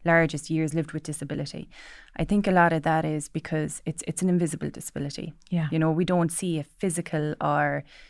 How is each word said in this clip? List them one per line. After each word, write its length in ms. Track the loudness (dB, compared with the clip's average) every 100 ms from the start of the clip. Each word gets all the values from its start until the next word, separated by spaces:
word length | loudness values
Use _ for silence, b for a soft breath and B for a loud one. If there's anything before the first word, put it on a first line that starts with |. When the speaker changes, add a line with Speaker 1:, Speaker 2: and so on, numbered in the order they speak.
Speaker 1:
largest 460 | 4 4 4 0 -4
years 240 | -2 0
lived 180 | -2 -4
with 120 | -6
disability, 680 | -8 -8 -6 -6 -8 -10 -14 B B B B -4
I 80 | 0
think 220 | 2 4
a 40 |
lot 220 | 6 6
of 80 | 6
that 240 | 2 2 2
is 240 | -2 -4
because 520 | -8 -4 -2 -2 -6 -8
it's, 180 | -8 -6
it's 140 | -2
an 60 | 2
invisible 420 | 2 2 -2 -8
disability. 640 | -8 -10 -8 -8 -6 -10 -12 -4
Speaker 2:
Yeah. 200 | -2 0
Speaker 1:
You 80 | 2
know, 120 | 2
we 120 | 2
don't 280 | 2 2 2
see 280 | -2 -4 -4
a 40 |
physical 720 | -6 -4 -4 -2 -4 -2 -2 -2
or 460 | 0 2 0 -2 -8 B